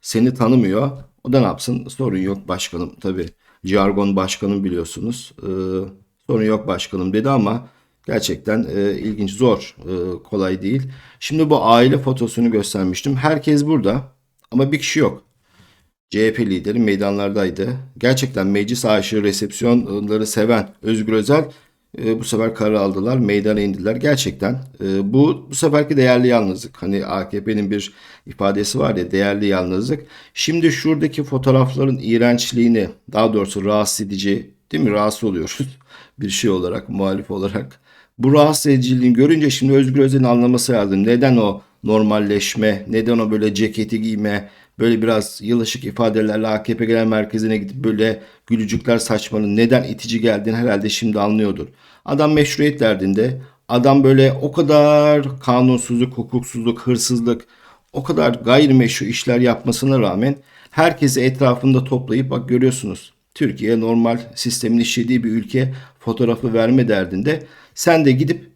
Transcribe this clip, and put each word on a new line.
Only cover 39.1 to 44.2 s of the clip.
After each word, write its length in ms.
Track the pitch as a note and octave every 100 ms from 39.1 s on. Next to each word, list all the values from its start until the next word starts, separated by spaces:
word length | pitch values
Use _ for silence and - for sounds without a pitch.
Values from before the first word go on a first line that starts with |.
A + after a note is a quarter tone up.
görünce 360 | A#2 C#3+ D#3+ D3+
şimdi 240 | C3 C3+
Özgür 260 | C3+ C3 C3+
Özel'in 240 | C#3 C3+
anlaması 480 | B2+ A#2+ B2 B2 A#2+
lazım. 360 | A#2+ G2+ F#2+ G#2+
Neden 300 | A#2+ C3 B2
o 240 | G#2 G2 _ _
normalleşme, 1000 | G#2+ G#2+ G#2+ G#2+ G#2 G#2 F#2+ - G#2+ G2 G2
neden 320 | A2 A2 A#2
o 120 | A2
böyle 220 | G#2+ G#2+
ceketi 480 | G2 G#2+ G#2 G#2+ A2+
giyme, 480 | A2 G#2+